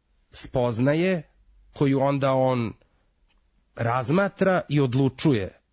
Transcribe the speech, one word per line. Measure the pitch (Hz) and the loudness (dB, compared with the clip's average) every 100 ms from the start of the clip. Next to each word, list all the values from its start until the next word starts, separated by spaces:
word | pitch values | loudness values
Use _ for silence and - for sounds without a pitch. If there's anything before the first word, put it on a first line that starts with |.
| _ _ _ | _ _ _
spoznaje | - - 131 120 113 131 156 185 175 - _ _ _ _ | -18 -6 -2 0 0 0 2 0 -2 -6 _ _ _ _
koju | - 143 135 | -2 0 2
onda | 139 143 135 | 2 0 0
on | 131 131 127 113 - _ _ _ _ _ _ _ _ _ - | 2 2 0 -4 -8 _ _ _ _ _ _ _ _ _ -6
razmatra | 113 127 117 180 196 - 190 180 - | -2 -2 0 0 -2 0 0 0 0
i | 147 | 0
odlučuje | 131 131 135 - 160 113 90 - _ | 0 0 0 0 0 0 -2 -12 _